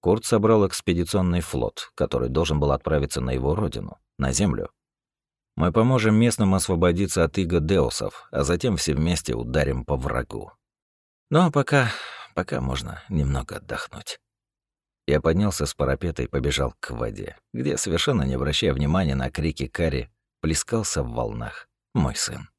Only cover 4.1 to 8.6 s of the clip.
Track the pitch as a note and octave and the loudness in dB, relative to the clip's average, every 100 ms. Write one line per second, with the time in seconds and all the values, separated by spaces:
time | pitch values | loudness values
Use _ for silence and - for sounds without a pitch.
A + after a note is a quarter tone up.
4.1 | _ C2 C2 G2+ A1+ G1+ _ _ _ _ | _ -2 2 0 0 -4 _ _ _ _
5.1 | _ _ _ _ - F2 F2 A#2 C3 A2 | _ _ _ _ 0 2 4 4 4 4
6.1 | G#2+ A#2 - G2+ F#2+ - F2 F2 F2 F#2+ | 4 4 4 2 2 2 2 2 2 0
7.1 | - E2 - E2 F2 D#2 F#2+ B1+ - G1+ | 2 0 2 0 2 2 2 2 0 -8
8.1 | - - - C#2+ F2 | -10 -8 -2 0 0